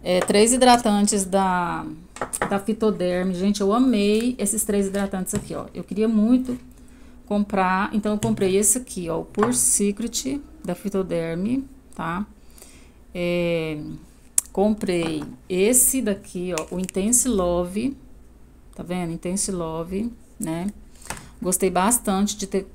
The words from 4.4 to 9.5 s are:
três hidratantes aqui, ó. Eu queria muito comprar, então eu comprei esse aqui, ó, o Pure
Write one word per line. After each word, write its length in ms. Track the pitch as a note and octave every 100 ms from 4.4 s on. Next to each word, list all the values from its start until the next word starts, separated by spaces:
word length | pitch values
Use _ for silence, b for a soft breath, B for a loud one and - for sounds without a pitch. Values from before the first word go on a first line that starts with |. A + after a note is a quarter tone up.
| G3+ A3
três 240 | - G3+ G3
hidratantes 440 | G3 G3 F#3+ F3+
aqui, 200 | - -
ó. 120 | D#3 -
Eu 120 | -
queria 240 | - G3 A3
muito 500 | G#3+ A3 B3+ B3+ B3 - B B B B B -
comprar, 640 | G#3 G3+ F#3+ F#3 F#3 G#3+
então 180 | G#3+ G#3+
eu 60 | G#3
comprei 380 | A3 G#3+ G3 F#3+
esse 200 | G#3+ B3+
aqui, 300 | B3 - E3
ó, 120 | E3
o 40 |
Pure 300 | E3 - A3+